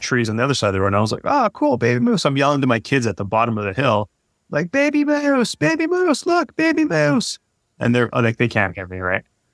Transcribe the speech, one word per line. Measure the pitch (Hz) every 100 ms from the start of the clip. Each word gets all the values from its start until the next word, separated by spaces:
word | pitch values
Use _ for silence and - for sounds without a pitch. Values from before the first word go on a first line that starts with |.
trees | - 123 110
on | 110
the |
other | 139
side | 135 104
of |
the | 95
road. | 98
And | 101
I |
was | 107
like, | -
"Oh, | - 277 220
cool, | - 294 -
baby | 117 123
moose." | 240 208 151
I'm | 139
yelling | 139 143
to | 131
my | 113
kids | - 139 113
at | 98
the |
bottom | 95 110 117 107
of |
the | 104
hill, | 95 135 104 104 _ _ _ -
like, | 147 170
"Baby | 277 294 294
moose, | 294 294 285 277 311
baby | - 302 320 320
moose, | 359 370 269 -
look, | 339 277 -
baby | 320 320
moose." | 302 156 147 214 - - _ _ _ -
And | 120
they're, | 120 117
like, | 127 117 110
they | 120
can't | 110 95
hear | 85 90
me, | 92
right? | 90 95 - _ _